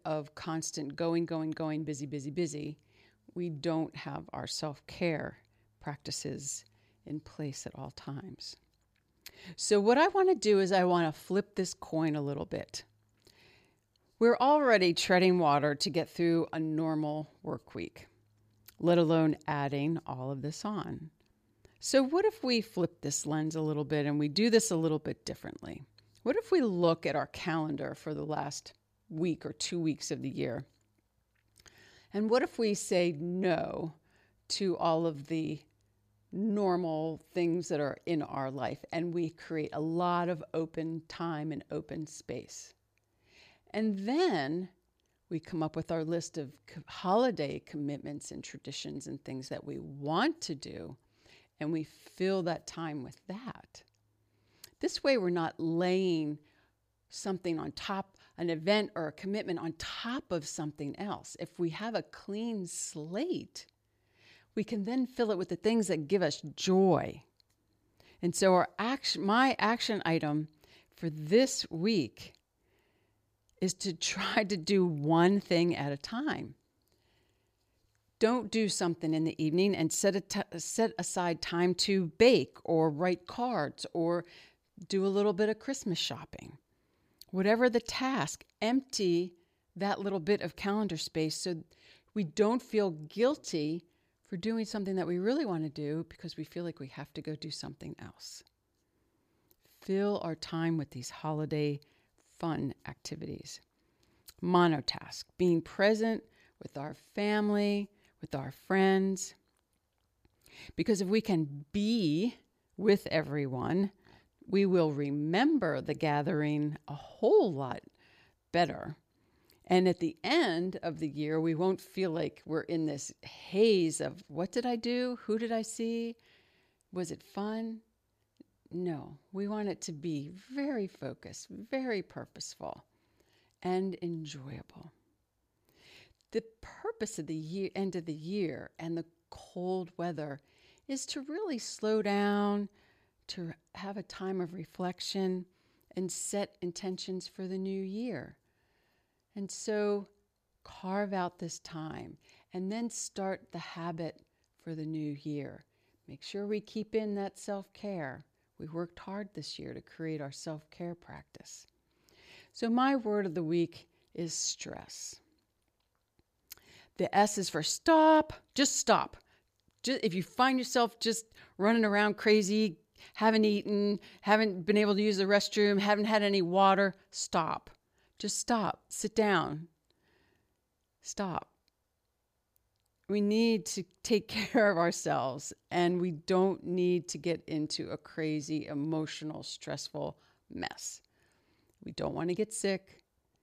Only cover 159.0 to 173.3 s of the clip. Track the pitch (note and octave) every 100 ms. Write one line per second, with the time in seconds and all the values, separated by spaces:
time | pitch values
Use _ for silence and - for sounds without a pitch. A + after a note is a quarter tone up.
159 | - G3 G3 - C#3+ - C#3 B2 - -
160 | D#3+ D#3 C#3+ - E3 D#3 _ - F3 E3+
161 | - - - - - - - _ _ _
162 | _ _ - - - - A#3 A#3 C4 C4+
163 | A3 G#3 F#3+ E3+ D#3 E3+ E3 - - _
164 | _ - E3+ - - - - - - -
165 | - - _ _ _ _ _ _ _ _
166 | _ _ _ _ _ - _ - - -
167 | F#3 G3 G#3+ - F3+ D#3 D#3+ - - D#4+
168 | D#4 D#4 D#4 - _ - C#4 - - F#3+
169 | - - _ _ _ _ _ _ A#3+ C4+
170 | A3 F3+ - - C4 B3+ B3 B3 A#3 -
171 | A3+ A3 - - - - G3+ A#3 G#3+ G3+
172 | G#3 G#3 A3 G#3+ F#3+ G#3+ G#3+ D#3 _ _
173 | - - A3